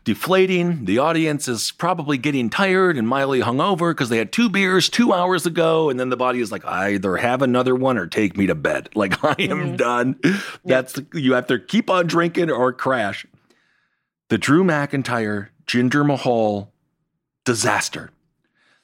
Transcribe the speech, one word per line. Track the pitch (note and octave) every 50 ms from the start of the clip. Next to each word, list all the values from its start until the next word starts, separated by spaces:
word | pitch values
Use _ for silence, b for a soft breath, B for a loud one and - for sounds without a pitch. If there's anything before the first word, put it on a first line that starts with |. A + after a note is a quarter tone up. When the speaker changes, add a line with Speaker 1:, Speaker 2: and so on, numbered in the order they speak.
| -
Speaker 1:
deflating. | A#2+ G2+ - - D#3 F#3 F#3+ F#3 F#3 F#3 F3 F3 F3 E3+ D3+ A2+
The | F#2 G2 A#2+
audience | C#3+ E3 E3 D#3+ D#3+ D#3 D3 C#3+ -
is | B2+ A#2+ G#2 - -
probably | - - F3+ E3+ F#3 E3 C#3+ D3 D3
getting | B2+ A#2 D3+ C#3+ C3+ A#2+ G#2+
tired | - - G3 F#3+ F#3 F#3+ F#3+ F3+ E3
and | C3 A2
mildly | A#2 C3 C#3 C#3 C3+ C#3 B2
hungover | G#2+ A#2 B2 C3+ E3 G3+ F#3+ D#3 E3+ E3+ D#3+
'cause | - C#3 A2+
they | A#2
had | A2+ A2 -
two | - - A#3+ A3+
beers | F3+ G3 G3 F#3 F#3 F3+ -
two | - - - A#3+ A#3 G3
hours | F3+ F3 F3+ F#3 E3+ C#3+
ago, | F3 D#3+ E3+ E3 D#3+ D#3+ D#3+ D#3+ D3
and | B2+ B2+
then | B2+ B2+
the | B2+
body | A#2 B2+ B2+ B2 B2
is | A#2 G2+
like, | G#2 F2+ -
"Either | - - F2+ F#2+ G2+ G2+ G2 F#2 G2 F2+
have | E2+ B2 A#2+ B2+ B2+
another | C#3 B2+ B2 B2+ B2 B2+ B2+
one | B2+ C3 C3 B2+
or | G#2+ F2+
take | E2 - A2+ G#2+ F#2+ -
me | G2+ G2
to | F2+ E2+
bed. | D#2 C#2 D#2+ D2+ - - -
<laughs> | -
Like, | G#2+ G2+ G2 F#2+ - -
I | - C3+ -
am | - - C#3+ D3+
Speaker 2:
Mm-hmm. | D3 C#3 B2
Speaker 1:
done." | B2 B2 A#2+ A#2+ B2 B2 C3 C3 - -
Speaker 2:
Yeah. | E3 F#3+ G3+ B B B B B
Speaker 1:
That's, | F3+ C3 C3 B2+ - - C#3 B2+ - -
you | C3+ C3+ C3 B2+
have | B2 A#2+
to | - B2+ A#2+
keep | - - - A3 - -
on | F#3+ F3+ -
drinking | D#3+ E3 E3+ E3+ E3+ E3+ E3+ E3+ D#3+
or | C3+ A#2+ B2+ B2+
crash. | B2 - - C3 C3 A#2+ G#2 G2+ G2 - - _ _ _ _ _ _ _ _ _ _ _ _ _ _ _ _ _ _ _ _ -
The | A2+
Drew | G#2 - C3 C#3 F3 F#3+
McIntyre, | F3+ D#3 D3 C#3+ C#3 - C#3 A#2+ - B2 A#2 A2 G#2 G#2 G2+ G2+ - _ _ _
Jinder | - - A#2+ B2 B2+ B2+ D3 D3
Mahal | D3 C#3 B2 - C3 A#2+ A2+ A2 G#2+ G#2 G2+ G2+ - _ _ _ _ _ _ _ _ _ _ _ _ _ _ -
disaster. | B2+ B2 G#2+ A2+ G#2+ G#2 G2+ - - - - - - _ _ _ _ _ _ _ _ _ _ _ _ _ _